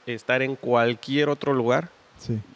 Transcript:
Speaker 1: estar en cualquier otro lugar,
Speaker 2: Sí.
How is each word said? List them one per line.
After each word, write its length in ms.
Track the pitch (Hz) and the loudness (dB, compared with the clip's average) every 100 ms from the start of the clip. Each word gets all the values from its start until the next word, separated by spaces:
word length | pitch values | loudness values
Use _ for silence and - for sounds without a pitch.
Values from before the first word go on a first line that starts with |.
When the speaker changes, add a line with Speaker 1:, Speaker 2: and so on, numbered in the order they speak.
| - | -10
Speaker 1:
estar 360 | 117 - 127 | -8 -2 0
en 140 | 131 135 | 0 -4
cualquier 720 | 123 120 117 117 - 139 147 | 0 2 2 0 -2 0 0
otro 220 | 143 147 | 0 0
lugar, 360 | 131 117 131 170 - _ - | 0 2 0 -2 -10 _ -14
Speaker 2:
Sí. 200 | - 110 - | -6 -6 -6